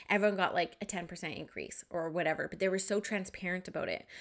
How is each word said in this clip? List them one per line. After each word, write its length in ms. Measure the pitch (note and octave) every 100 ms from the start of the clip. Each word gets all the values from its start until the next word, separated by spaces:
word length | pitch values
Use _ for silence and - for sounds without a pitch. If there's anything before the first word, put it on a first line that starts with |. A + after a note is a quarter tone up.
| -
Everyone 280 | G3+ G#3 G3
got, 180 | F3+
like, 220 | - E3+ -
a 40 |
ten 240 | G#3 F#3+ F3
percent 260 | F3 D#3+
increase 500 | - - - - - -
or 180 | E3+ E3
whatever, 380 | E3 D#3+ D#3 -
but 140 | E3+
they 80 | F#3+
were 100 | F#3+
so 220 | - G#3
transparent 680 | G3+ G#3 F#3 - F3+ F3+ -
about 220 | - F2
it. 180 | - - -